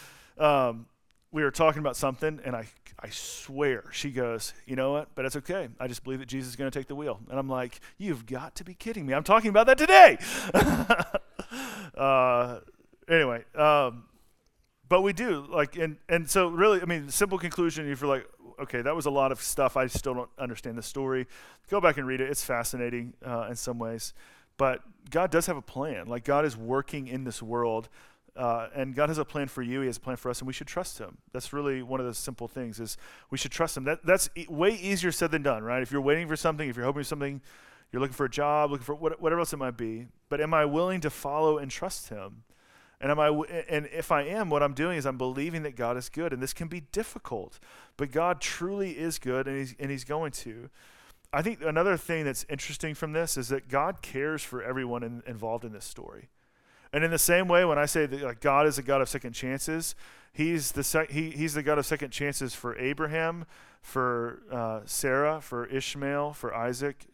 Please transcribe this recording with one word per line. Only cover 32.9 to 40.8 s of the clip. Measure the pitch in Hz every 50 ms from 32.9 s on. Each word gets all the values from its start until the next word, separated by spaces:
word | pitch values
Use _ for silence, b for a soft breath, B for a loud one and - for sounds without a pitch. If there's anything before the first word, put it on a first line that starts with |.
| - B B B B B B B
we | 135
should | 127 - 135
trust | - - 165 - -
him. | 143 127
That, | 143 165 - -
that's | 165 190 190 - - -
e-, | 175 160
way | 170 156 147 180 208
easier | 226 185 180 196 196 170 180 175
said | - - 170 156
than | 156 151
done, | 139 143 117 107 110
right? | 117 123 131
If | 127 123
you're | 139 143
waiting | 135 143 151 165 175
for | 151 156
something, | - - 165 151 147 156 135
if | 117
you're | 123 120
hoping | 135 139 147
for | 131
something, | - 156 143 143 139 139 135 B B B B B B B B B B
you're | - 127
looking | 139 135 127
for | - 139
a | 127
job, | - 147 147 147 147 151 151 143
looking | 143 135 123
for | 151 147
what, | 147 160 156 160 -
whatever | - 156 165 175
else | 165 - 165
it |
might | 139 131 127 120
be. | 117 117 110 113 113 123 - - _ _ -
But | 147 147
am | 151 160 165
I | 156 151
willing | 143 147 165